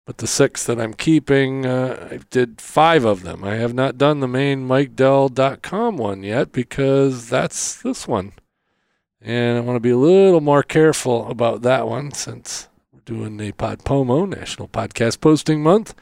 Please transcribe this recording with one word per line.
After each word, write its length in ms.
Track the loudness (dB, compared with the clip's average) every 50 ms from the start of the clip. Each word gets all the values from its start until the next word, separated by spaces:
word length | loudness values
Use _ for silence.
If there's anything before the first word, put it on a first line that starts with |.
| _
But 140 | -18 -14
the 100 | -10 -8
six 380 | -4 0 2 0 0 0 -4 -4
that 160 | -4 -4 -2
I'm 140 | -4 -6 -6
keeping, 680 | -4 0 2 2 2 4 2 2 2 2 0 -2 -4 -4
uh, 440 | -2 -2 -2 -2 -4 -6 -10 -12 -14
I 80 | -14 -16 -10 -2
did 280 | 0 0 0 0 -2 -12
five 460 | -12 -2 2 4 4 6 4 4 4
of 160 | 2 0 0
them. 220 | -4 -12 -12 -10 -8
I 120 | -6 -4
have 180 | -4 -4 -4 -2
not 260 | -2 -2 -2 0 2
done 200 | 2 2 2 0
the 80 | -2
main 380 | -2 -2 -2 0 0 -2 -2 -2
Mike 300 | 0 0 0 0 0 0
Dell 340 | 2 2 4 4 4 2 2
dot 320 | 2 0 0 0 -2 -4
com 340 | -12 -8 -4 -2 -2 -2 -2
one 280 | -4 -4 -4 -6 -6 -6
yet 280 | -4 -2 -2 -2 -2
because 800 | -4 -6 -6 -6 -4 -2 0 2 2 4 2 2 0 -4 -6 -4
that's 500 | -2 -2 -2 -2 -4 -6 -8 -8 -8 -8
this 260 | -8 -8 -8 -8 -6
one. 260 | -4 -4 -4 -4 -6 -12 -20 _ _ _ _ _ _ _ _ _ _ _ _ _ _ _ _
And 380 | -8 -6 -2 0 0 0 0 -2
I 20 |
wanna 180 | -2 -2 -4 0
be 120 | 0 2
a 60 | 2
little 440 | 4 4 6 6 6 6 6 6 4
more 220 | 4 4 2 2 2
careful 640 | 2 2 4 4 4 2 0 0 -2 -2 -2 -2 -4
about 320 | -4 -2 -2 -2 -2 0
that 260 | 0 0 0 0 0
one 240 | -2 -6 -6 -8 -10
since 560 | -10 -12 -12 -12 -14 -16 -14 -12 -12 -12 -14 _ _ _ _ _
we're 80 | _ _ _
doing 320 | -12 -10 -10 -10 -10 -10
the 140 | -10 -10 -10 -8
Pod 320 | -6 -6 -6 -6 -6 -4
Pomo, 400 | -2 0 0 2 2 2 0 0
National 420 | -2 -6 -10 -10 -12 -12 -12 -12
Podcast 540 | -10 -6 -6 -6 -6 -4 -2 -2 -2 0 2
Posting 400 | 4 4 4 4 4 0 0 2
Month. 320 | 4 4 2 2 2 -4 -16 _